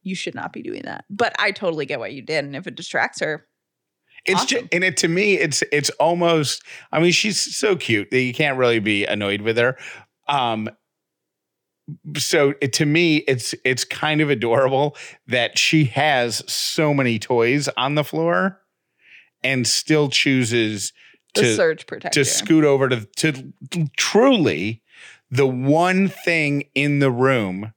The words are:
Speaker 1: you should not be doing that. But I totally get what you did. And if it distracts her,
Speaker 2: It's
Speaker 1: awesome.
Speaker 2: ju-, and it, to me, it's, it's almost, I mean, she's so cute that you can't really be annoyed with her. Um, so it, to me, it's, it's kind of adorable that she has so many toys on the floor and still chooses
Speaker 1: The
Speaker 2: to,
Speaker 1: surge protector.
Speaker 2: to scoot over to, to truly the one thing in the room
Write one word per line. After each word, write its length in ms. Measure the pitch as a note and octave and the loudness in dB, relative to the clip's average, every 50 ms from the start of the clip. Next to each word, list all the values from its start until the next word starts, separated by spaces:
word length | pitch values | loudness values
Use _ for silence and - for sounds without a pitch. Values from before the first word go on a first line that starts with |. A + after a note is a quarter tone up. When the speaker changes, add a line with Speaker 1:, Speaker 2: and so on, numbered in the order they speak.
| _ | _
Speaker 1:
you 100 | F#3 F#3 | -8 -10
should 220 | F3 - F3+ - | -8 -8 -10 -8
not 180 | - - F3+ - | -8 -10 -10 -12
be 80 | A3 | -12
doing 220 | - - G1+ G1+ - | -12 -10 -12 -10 -10
that. 220 | - - - - _ | -12 -14 -14 -14 _
But 240 | G3+ G3+ A#3+ - - - | -2 -2 -2 -2 0 -2
I 120 | - G#3 | -2 -2
totally 360 | G3 - G#3+ F3+ E3 D#3 C#3+ | -2 -2 -4 -4 -4 -4 -4
get 100 | C3 D3 | -6 -6
what 160 | B2+ A2+ G2 C3 | -8 -8 -10 -10
you 80 | C#3 | -12
did. 240 | A#2+ - E3 D#3 C#3 | -10 -4 -4 -4 -4
And 100 | C#3+ C#3 | -4 -8
if 120 | C#3 F#3 | -10 -12
it 80 | F3 B2+ | -12 -14
distracts 440 | - F3+ - - - A#3 B3 - - | -12 -14 -6 -2 -2 -2 -2 -2 -6
her, 280 | - D3+ D#3 - _ _ _ _ _ _ _ _ _ _ _ _ _ _ _ - _ | -6 -6 -6 -8 _ _ _ _ _ _ _ _ _ _ _ _ _ _ _ -10 _
Speaker 2:
It's 160 | - F#3+ F3+ A3 | -2 0 0 0
Speaker 1:
awesome. 160 | - G3+ E3+ | 0 -2 -4
Speaker 2:
ju-, 80 | D#3+ - - | -4 -2 -2
and 100 | F3 F#3 | 0 0
it, 120 | F#3 B2+ | 0 0
to 100 | - - | 0 0
me, 320 | E3+ E3 F3+ G#3 G#3 G3 D#3 | 0 0 2 2 2 2 2
it's, 240 | C#3 D#3+ C#3 - - - | 2 0 0 -2 -2 0
it's 180 | - D3 C#3+ - | -2 -2 -2 -2
almost, 720 | - - D3+ D#3+ F3 F3+ F3 E3+ E3 D#3+ D3 B2+ - - _ - - - - _ | -2 0 0 2 2 2 2 2 4 2 2 0 -4 -8 _ -18 -20 -20 -14 _
I 80 | - D#3 | -2 2
mean, 140 | E3 F3 E3+ | 2 4 2
she's 260 | - - G#3+ F#3+ - - - - | 2 0 0 -2 -2 -4 -4 -4
so 200 | - - G#3+ F#3+ | -2 0 0 0
cute 360 | E3+ - - A2+ G#2 G2+ - | 0 0 -2 0 0 0 0
that 100 | - B2+ | 0 0
you 120 | B2+ B2+ A#2 | 0 0 -2
can't 260 | - D#3 D3 C3+ C3 | -2 -2 -2 0 2
really 200 | B2+ A#2+ A#2+ A2 | 2 2 2 2
be 260 | G2 G#2+ G#2 G2+ G2+ | 2 0 0 0 0
annoyed 360 | - G#2+ G#2 G#2 G2+ G2+ G2+ | -2 -2 -2 0 -2 -2 -2
with 160 | G#2 A2+ A2+ | -2 0 0
her. 180 | A#2 A#2+ B2+ C3 - - - - - - _ _ _ _ | 2 2 0 0 -4 -14 -18 -18 -20 -20 _ _ _ _
Um, 420 | - C#3+ C#3 B2+ A#2 A2+ A2 G#2+ A2 - _ _ _ _ _ _ _ _ _ _ _ _ _ _ _ _ _ _ _ _ _ _ - D3+ - _ D#3 D3 | -4 -2 0 0 0 -2 -2 -4 -8 -10 _ _ _ _ _ _ _ _ _ _ _ _ _ _ _ _ _ _ _ _ _ _ -18 -18 -18 _ -12 -8
so 360 | D3 C3 - - D#3+ C#3+ C#3 C#3+ - | -6 -4 0 2 2 2 2 2 0
it, 120 | C#3+ C3+ - | -4 -4 0
to 120 | - D#3 | 0 0
me, 320 | D3 D3 E3 F3 E3 D#3 D3+ - | 2 2 4 4 4 2 2 2
it's, 280 | - C3+ A#2+ - - - - _ | 0 -2 -2 -2 -8 -10 -4 _
it's 200 | B2+ B2+ A#2+ - | -2 -2 -2 -4
kind 380 | _ - - - D3+ D#3 D3+ | _ -8 -6 -2 -2 0 0
of 80 | D#3 C#3+ | 2 2
adorable 680 | B2+ A2+ G#2+ A#2 A2+ C#3 C3+ B2+ C3+ C3 C#3+ D3 C#3+ - - - - _ _ | 0 0 0 0 2 2 2 2 2 2 0 0 -2 -8 -20 -20 -20 _ _
that 300 | - A#2 B2 A#2 A2+ - | -4 -2 0 0 0 0
she 280 | - - - - D#3 D3+ | -2 0 2 4 4 2
has 580 | B2 - C3+ C#3+ D#3 C#3+ B2+ A#2+ A#2+ G#2+ - - - | 2 0 0 0 2 2 2 0 0 -2 -6 -6 -6
so 420 | - - - - - - D#3+ D3+ D3 | -6 -6 -4 -4 -2 0 0 2 2
many 240 | C#3 C3+ B2 A#2 | 2 2 0 0
toys 520 | A2 - - B2+ A#2 A#2 A#2+ C3+ D3 C#3+ C3+ - | -2 -2 0 2 2 2 2 2 0 0 -2 -4
on 180 | - A#2+ C#3 D3 | -2 -2 -2 0
the 80 | D3+ C#3+ | -2 -2
floor 580 | - - D#3 E3 E3+ E3+ F#3 F#3 G3 F#3+ _ _ _ _ _ _ _ _ _ _ _ - - _ _ _ _ - | -2 -4 -2 -2 0 0 0 0 -2 -4 _ _ _ _ _ _ _ _ _ _ _ -20 -20 _ _ _ _ -4
and 220 | B2+ C3+ B2+ A#2+ | -2 0 0 0
still 440 | A2+ - - - - D#3+ D3+ D3 C#3 | 0 -2 -2 0 2 2 2 2 2
chooses 840 | B2+ - - C#3+ C3+ C3 B2+ A2 A#2 A#2+ A2+ G#2+ G#2+ G2+ F#2+ - _ _ - - _ _ _ _ _ | 0 0 0 2 2 2 2 2 0 0 0 0 -2 -4 -8 -10 _ _ -20 -20 _ _ _ _ _
Speaker 1:
The 60 | - A#2 | 0 2
Speaker 2:
to, 120 | B2 A2 | 2 2
Speaker 1:
surge 320 | G#2 F#3 D#3+ D#3+ - - | 2 2 2 0 -2 -8
protector. 320 | - - G#2 - - - D3 | -14 -14 -10 -8 -4 0 0
Speaker 2:
to 60 | C#3 | 0
scoot 400 | B2+ - - - - D#3+ D#3+ D3+ | 0 0 -4 0 4 4 6 6
over 240 | D3 C#3 C3+ C3+ C3 | 6 4 4 4 2
to, 160 | B2+ A#2 G#2+ | 0 -2 -4
to 480 | - _ - - D#3+ C#3+ C3 C3 C3+ - _ - C3+ - F3 D#3+ C#3+ _ | -8 _ -2 -2 -2 -2 -2 -10 -16 -18 _ -16 -8 -4 -2 -2 -2 _
truly 880 | - - - - G3+ A#3+ C#4 C4+ A3 D#3 A2+ E2 D2 F2+ G#2+ A2+ A2 _ _ _ - - - - _ _ _ | -2 -4 2 4 4 6 6 6 4 4 2 2 0 -4 -4 -6 -8 _ _ _ -20 -20 -20 -20 _ _ _
the 160 | - B2 C#3 | 0 2 2
one 600 | C3+ B2+ B2 B2+ C3+ D3 D#3+ F3 F#3 F#3 F#3 G3 F#3 | 2 2 0 0 2 4 4 4 4 4 2 2 0
thing 560 | - - - - E3+ D#3+ D3+ C#3+ C#3+ C#3+ C#3+ _ _ | 0 -4 -2 0 0 2 2 0 0 -2 -4 _ _
in 240 | C3+ C#3+ D3 D3 C#3+ | 0 0 2 2 4
the 120 | C#3 C3+ | 2 2
room 640 | B2 A#2+ B2+ C3+ C3+ B2 G#2+ F#2+ F#2 F#2+ G#2 G#2+ - | 2 2 2 2 2 2 0 -2 -4 -6 -8 -10 -14